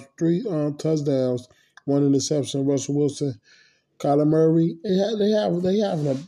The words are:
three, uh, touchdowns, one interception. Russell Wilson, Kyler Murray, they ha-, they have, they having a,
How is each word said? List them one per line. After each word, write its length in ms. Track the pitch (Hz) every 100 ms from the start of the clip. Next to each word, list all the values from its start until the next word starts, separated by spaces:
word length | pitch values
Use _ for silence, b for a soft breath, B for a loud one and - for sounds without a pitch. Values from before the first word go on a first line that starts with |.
| - -
three, 260 | 165 170 226
uh, 220 | 156 147
touchdowns, 760 | 147 156 156 147 135 127 123 - b b b -
one 200 | 143 143
interception. 600 | 135 - 151 131 139 135
Russell 300 | 139 135 143
Wilson, 440 | 147 143 143 117 b b b b b -
Kyler 280 | 147 143 151
Murray, 500 | 160 160 165 165 -
they 140 | 214 185
ha-, 180 | 202 220
they 160 | 208
have, 300 | 214 208 175
they 180 | 185 202
having 280 | 202 175 143
a, 60 | 131